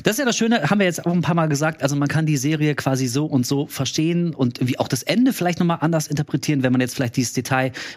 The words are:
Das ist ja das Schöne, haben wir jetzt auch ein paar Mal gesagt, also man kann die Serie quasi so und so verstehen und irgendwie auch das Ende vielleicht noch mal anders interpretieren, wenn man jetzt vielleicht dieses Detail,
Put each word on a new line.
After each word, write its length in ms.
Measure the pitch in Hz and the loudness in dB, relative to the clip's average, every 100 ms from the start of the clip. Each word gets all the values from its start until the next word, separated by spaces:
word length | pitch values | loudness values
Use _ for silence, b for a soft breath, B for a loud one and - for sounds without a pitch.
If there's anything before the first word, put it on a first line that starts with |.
Das 100 | 196 | -2
ist 60 | 214 | 0
ja 60 | 247 | 0
das 100 | - | 0
Schöne, 340 | 226 226 147 | 2 2 2
haben 100 | 208 | 2
wir 60 | 185 | 2
jetzt 180 | 165 170 | 0 0
auch 60 | |
ein 100 | 175 | 0
paar 140 | 151 170 | 2 2
Mal 120 | 156 | 2
gesagt, 360 | 139 156 147 | 0 -2 -2
also 120 | 139 143 | -2 0
man 120 | 143 | 0
kann 180 | 156 156 | 0 0
die 120 | 139 | 0
Serie 360 | 143 160 151 | 0 0 0
quasi 320 | 139 135 131 131 | 0 -2 0 0
so 180 | 131 151 | -2 0
und 200 | 139 123 | 0 0
so 220 | 139 151 | -2 -2
verstehen 680 | - 131 - 160 175 170 | -4 -4 0 0 0 -2
und 240 | - 123 - | 0 -2 0
irgendwie 200 | 123 - | -4 -2
auch 80 | - | -2
das 160 | 131 | -2
Ende 280 | - 202 254 | 0 2 2
vielleicht 280 | - 175 175 | 2 -2 2
noch 80 | 170 | 0
mal 80 | 165 | 2
anders 320 | 160 165 - | 0 0 -2
interpretieren, 560 | 147 - 147 - 139 | -4 -2 -2 0 0
wenn 80 | 127 | 2
man 100 | 127 | 2
jetzt 140 | 123 - | 0 -2
vielleicht 220 | 117 - | -2 -2
dieses 160 | 117 | -2
Detail, 380 | 131 123 131 131 B B | -4 -2 0 0 B B